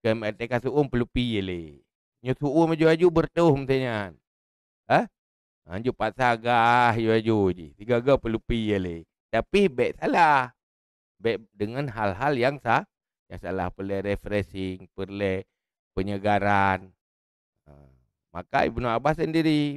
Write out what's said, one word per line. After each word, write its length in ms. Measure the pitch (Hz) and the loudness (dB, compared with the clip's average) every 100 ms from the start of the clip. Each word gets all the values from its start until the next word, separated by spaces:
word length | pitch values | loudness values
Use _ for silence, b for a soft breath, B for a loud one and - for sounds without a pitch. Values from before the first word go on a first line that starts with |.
Game 240 | 117 113 | -2 -2
atas 240 | 107 107 120 | -2 -6 -4
kasut 240 | 123 127 | -4 -2
um 160 | 143 139 | -2 0
perlu 160 | 120 | -2
pi 360 | 120 123 123 107 | -2 -2 -2 -2
le. 400 | 95 90 80 71 _ _ _ _ | -4 -6 -10 -18 _ _ _ _
Nyo 80 | 123 127 | -6 -4
suum 320 | 147 147 165 | 0 2 2
maju-aju 340 | 160 160 160 175 | 4 4 4 4
bertuh 400 | 165 156 - 170 | 2 0 2 4
mestinya. 560 | 139 131 135 127 110 98 78 _ _ _ _ _ _ - | 4 0 -2 -2 -4 -6 -12 _ _ _ _ _ _ 0
Ha? 160 | 143 214 _ _ _ _ _ - | 0 0 _ _ _ _ _ -14
Anju 240 | 90 123 | -8 -6
pasagah 1040 | 117 110 104 123 117 117 120 117 120 120 113 | -4 -4 0 0 0 0 2 4 4 4 2
aju-aju 560 | 110 113 110 110 95 | 2 2 2 2 2
ji. 140 | 90 78 - | 0 -8 -10
Tiga-tiga 400 | 107 120 123 107 | -2 0 4 2
perlu 240 | 117 113 | 2 -4
pi 320 | - 117 107 101 | -4 -4 0 0
le. 240 | 90 85 82 _ _ | -2 -8 -14 _ _
Tapi 400 | 113 117 196 196 | -4 0 2 2
baik 320 | 123 110 - | 2 -2 -2
salah. 480 | - 262 160 143 123 - _ _ _ _ _ _ | -2 2 4 4 0 -8 _ _ _ _ _ _
Baik 240 | 107 107 113 | -4 -4 -6
dengan 320 | - 104 123 143 | -8 -6 -6 -6
hal-hal 400 | 113 104 95 139 143 | -4 -4 -2 -2 0
yang 200 | 120 143 | 0 -2
sah, 320 | 117 123 196 _ _ _ _ | -2 -2 -2 _ _ _ _
yang 120 | 92 | -14
salah, 280 | 90 95 90 | -8 -6 -6
perlu 320 | - 98 98 | -6 -6 -4
refreshing, 880 | 98 98 - 104 98 98 95 92 90 - | -4 -4 -4 -4 -4 -6 -8 -8 -12 -12
perlu 480 | 95 101 101 95 95 _ _ _ _ | -10 -4 -4 -4 -8 _ _ _ _
penyegaran. 960 | - 95 101 101 101 101 101 98 95 92 _ _ _ _ _ _ _ _ | -6 -6 -4 0 0 2 2 2 0 -6 _ _ _ _ _ _ _ _
Ha. 40 | 71 69 65 _ _ _ | -20 -20 _ _ _ _
Maka 320 | 85 90 139 | -16 -4 0
Ibnu 240 | - 113 120 | 0 -2 -4
Abbas 320 | 113 139 156 | -2 -2 -2
sendiri, 560 | 160 160 160 151 147 | -2 0 2 0 -2